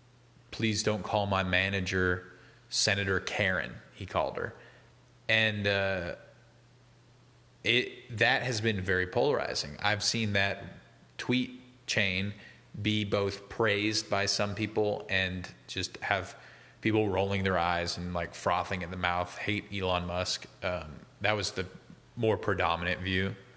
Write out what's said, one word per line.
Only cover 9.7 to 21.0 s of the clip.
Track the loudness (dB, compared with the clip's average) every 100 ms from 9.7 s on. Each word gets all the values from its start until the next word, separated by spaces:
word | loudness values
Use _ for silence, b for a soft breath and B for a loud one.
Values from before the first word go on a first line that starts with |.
| -2
I've | 0 0
seen | 0 0 2
that | 2 2 0 -8 -16 -20 -20 -20 -10
tweet | 0 0 0 -8 -20 -20 -4
chain | 0 2 0 -2 -6 B B B -4
be | 0 0
both | 2 0 0 -2 -12
praised | 0 2 2 2 -2 -2
by | 0 0
some | 0 0 -2
people | -2 0 0 0 -2
and | 0 0 -4 -8 -14 -10
just | -6 -6 -6
have | 0 0 0 -12 B B B B
people | 2 4 4
rolling | 2 2 2
their | 2 2
eyes | 2 2 -2 -4
and, | -4 -4
like, | -4
frothing | -4 0 0 0 -4
at | -6
the | -2
mouth, | 0 0 -2 -4
hate | -2 -2 -2
Elon | -4 0 0 0
Musk. | -2 -2 -4 -8 -6
Um, | -4 -4 -6 -14